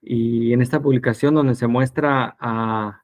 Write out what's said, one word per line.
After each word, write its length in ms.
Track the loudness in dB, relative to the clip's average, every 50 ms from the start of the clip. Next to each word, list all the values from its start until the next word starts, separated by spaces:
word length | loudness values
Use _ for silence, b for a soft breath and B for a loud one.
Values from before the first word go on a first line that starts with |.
| _
Y 500 | -4 -2 -2 0 0 0 0 0 2 2
en 80 | 2
esta 220 | 2 2 0 0 2
publicación 520 | 2 2 2 2 0 -2 0 0 2 2
donde 200 | 2 2 2 0
se 120 | 0 0
muestra 680 | 0 0 0 0 0 -2 -2 0 0 0 0 0 -2 -6 _
a 640 | -6 -4 -4 -2 -2 -2 -2 -4 -4 -6 -10 -14